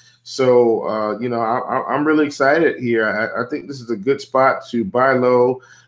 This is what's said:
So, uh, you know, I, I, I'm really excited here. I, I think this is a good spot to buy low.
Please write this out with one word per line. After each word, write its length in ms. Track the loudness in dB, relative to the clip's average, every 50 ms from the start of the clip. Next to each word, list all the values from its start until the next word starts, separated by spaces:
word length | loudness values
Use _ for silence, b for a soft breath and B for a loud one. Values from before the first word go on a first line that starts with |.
| b b b b _
So, 640 | -10 -4 0 2 4 6 6 6 4 2 0 -2
uh, 320 | -4 -4 -4 -4 -4 -4 -4
you 100 | -6 -4
know, 100 | -4 -2
I, 200 | -2 -2 -2 -2
I, 340 | -2 -4 -4 -4 -2 -2 -2
I'm 120 | 0 0
really 200 | 2 2 2 0
excited 540 | 0 0 0 2 2 4 4 2 0 0 -2
here. 280 | -2 -2 0 0 0
I, 360 | 0 -2 -2 -4 -4 -4 -6 -6
I 60 | -6
think 160 | -8 -8 -8
this 140 | -10 -12 -12
is 100 | -8 -8
a 60 | -8
good 240 | -4 -2 -2 -2 -2
spot 480 | -4 -2 0 2 4 2 2 0 -6 -6
to 120 | -4 -4 -4
buy 300 | -2 0 2 2 2 2
low. 480 | 2 2 4 4 4 4 2 0 -4 B B B B B